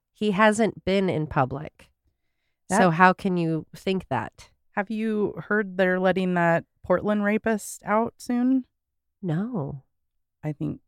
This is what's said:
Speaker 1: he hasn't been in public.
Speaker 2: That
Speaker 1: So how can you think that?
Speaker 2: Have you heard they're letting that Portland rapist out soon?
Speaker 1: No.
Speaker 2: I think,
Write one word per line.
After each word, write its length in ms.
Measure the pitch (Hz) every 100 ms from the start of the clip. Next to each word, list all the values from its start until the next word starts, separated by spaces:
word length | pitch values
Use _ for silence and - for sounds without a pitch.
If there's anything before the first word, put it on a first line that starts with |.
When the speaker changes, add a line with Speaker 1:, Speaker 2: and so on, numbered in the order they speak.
| _
Speaker 1:
he 200 | - 208
hasn't 520 | 190 220 214 214 -
been 260 | - 190 190
in 160 | 156 156
public. 640 | - 127 131 156 - _ _ _ _ _ _ _ _ -
Speaker 2:
That 120 | 190
Speaker 1:
So 100 | 220
how 240 | 160 185
can 240 | 180 202 180
you 280 | 165 160 -
think 340 | - - 190 -
that? 400 | 123 107 - - _ _ -
Speaker 2:
Have 140 | 196
you 420 | 220 220 208 202 - -
heard 300 | 208 208 185
they're 220 | 185 185
letting 320 | 185 185 185
that 320 | 180 170 165 - _
Portland 400 | - 180 208 208
rapist 580 | 202 214 - 214 - - -
out 280 | 208 233 -
soon? 480 | - 240 247 262 247 _ _ _ _ _
Speaker 1:
No. 640 | 185 156 214 240 143 139 - _ _ _ _ _
Speaker 2:
I 80 | 156
think, 280 | 151 151 135